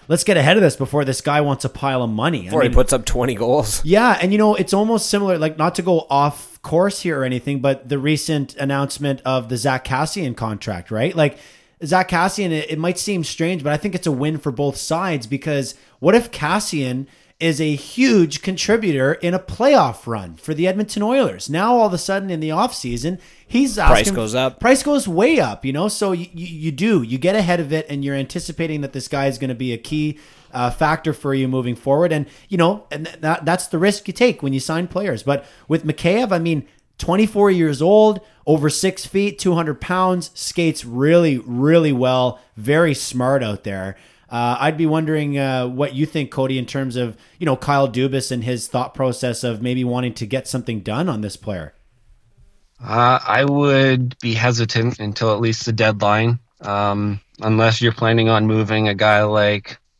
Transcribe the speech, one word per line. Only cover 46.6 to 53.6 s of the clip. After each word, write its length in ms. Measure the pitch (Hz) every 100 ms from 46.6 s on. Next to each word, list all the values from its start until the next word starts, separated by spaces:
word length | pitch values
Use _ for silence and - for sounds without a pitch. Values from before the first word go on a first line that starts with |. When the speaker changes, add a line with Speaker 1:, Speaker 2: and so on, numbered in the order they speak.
| 120
Speaker 1:
terms 300 | 139 131 120
of, 200 | 120 - _ -
you 80 | 165
know, 100 | 131
Kyle 320 | - 143 139
Dubas 440 | 113 131 135 -
and 100 | 123
his 240 | 113 123 -
thought 260 | 120 127
process 520 | - 131 120 123 117
of 180 | 123 110
maybe 220 | 123 127
wanting 300 | 123 123 127
to 120 | 117 107
get 220 | 127 -
something 320 | 131 120 110
done 280 | 95 113 180
on 120 | 113
this 160 | 107 -
player. 380 | - 92 76 - _ _ _ _ _ _ - _ _ -
Speaker 3:
Uh, 380 | 117 110 123 127
I 200 | - 110
would 760 | 139 143